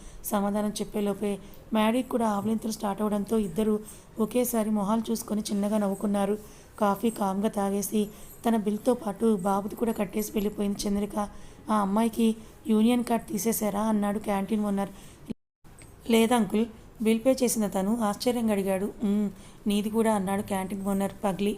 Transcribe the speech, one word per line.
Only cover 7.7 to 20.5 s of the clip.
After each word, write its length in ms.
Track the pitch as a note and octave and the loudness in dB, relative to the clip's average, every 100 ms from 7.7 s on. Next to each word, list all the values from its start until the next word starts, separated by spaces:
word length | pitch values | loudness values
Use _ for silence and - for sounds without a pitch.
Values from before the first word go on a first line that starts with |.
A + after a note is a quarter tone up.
| G3 G3 G#3+ G#3 - - - | 0 0 0 0 -4 -16 -4
తన 160 | A#3+ A3+ | 0 2
బిల్తో 360 | G3+ G#3 C4 | 0 0 2
పాటు 320 | B3 A3 F#3+ A3+ G#3+ | 0 -2 0 2 2
బాబుది 400 | F#3+ G3 G3+ - | 2 0 -2 -4
కూడా 160 | A#3 | -2
కట్టేసి 380 | A3 G3 A3 G#3 | -2 -2 -2 -2
వెళ్ళిపోయింది 460 | A3 G3+ G#3 G3+ G3+ | -2 -2 0 -2 -2
చంద్రిక. 360 | G#3 G3+ G#3 - G#3 - - - | -2 -2 -2 -4 -6 -8 -16 -16
"ఆ 120 | - G#3+ | 0 0
అమ్మాయికి 460 | G3+ G3+ A#3 A3+ A3+ A3 - - - | 2 2 2 4 2 2 -6 -12 0
యూనియన్ 380 | G#3+ A3 B3 | 4 6 4
కార్డ్ 220 | A#3 A#3 A3+ | 2 -2 -2
తీసేశారా?" 560 | G#3 A3 A3 G#3+ G3 | -2 0 0 0 0
అన్నాడు 360 | A3 G#3+ G3+ G#3 | 0 2 0 -2
క్యాంటీన్ 460 | G#3 G3+ G3 A3 | -2 -2 0 0
ఓనర్. 280 | G#3 G3 G3 - - - - - _ _ - - - - - | 0 0 -2 -8 -20 -20 -14 -14 _ _ -20 -20 -20 -14 2
"లేదంకుల్, 580 | A3+ A3+ B3 G#3+ G#3+ A#3 - - - | 4 6 4 2 2 0 -4 -20 -2
బిల్ 180 | A3 A3+ | 0 2
పే 120 | B3 | 4
చేసిన 320 | C4 A#3+ A#3 G3+ | 2 2 0 0
తను?" 260 | F#3+ F#3+ A#3+ | 0 0 2
ఆశ్చర్యంగా 500 | G#3+ G3+ B3 A#3+ A3+ | 0 0 -2 0 0
అడిగాడు. 360 | G3+ G3 F#3+ G3 - | 0 0 0 -2 -2
"ఉమ్, 240 | G#3+ G3+ G#3 F#3 - - - | 0 0 0 -4 -16 -8 -2
నీది 240 | G3+ G#3 | 0 0
కూడా," 220 | G#3+ A3 | 2 2
అన్నాడు 280 | G#3+ F#3+ G3 | 2 0 -2
క్యాంటీన్ 420 | G#3 | -2